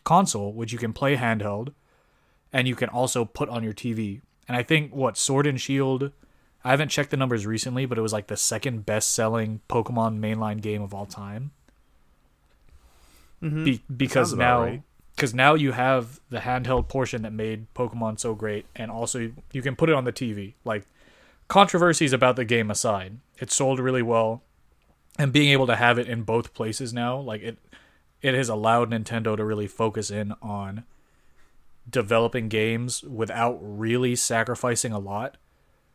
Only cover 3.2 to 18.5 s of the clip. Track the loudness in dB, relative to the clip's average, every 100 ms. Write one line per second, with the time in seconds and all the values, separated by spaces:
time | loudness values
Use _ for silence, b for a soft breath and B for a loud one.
3.2 | -2 -4 -6 -4 -6 -6 -4 -4 -4 -6
4.2 | -14 _ -6 -4 0 0 0 -2 -2 0
5.2 | 0 2 2 0 -2 0 0 0 -4 -8
6.2 | b b b b 2 2 2 0 0 0
7.2 | 0 0 -2 -4 -2 -4 -2 -2 -2 -2
8.2 | -4 -4 -2 -2 -4 -4 -2 0 0 0
9.2 | 0 0 -2 -6 -2 -2 0 0 0 0
10.2 | -2 -2 -2 -4 -4 -4 -6 -8 -12 -12
11.2 | -12 -10 -10 -12 _ _ _ _ _ _
12.2 | _ _ _ _ -20 -20 b b b b
13.2 | b -8 -4 0 0 0 -4 -2 2 2
14.2 | 2 4 4 4 2 -4 -12 _ -10 -2
15.2 | 0 6 6 6 4 2 2 2 0 -10
16.2 | -10 -6 -2 -2 2 0 2 0 -2 -4
17.2 | -6 -6 -6 -6 -8 -6 -6 -2 -4 -2
18.2 | -4 -4 -4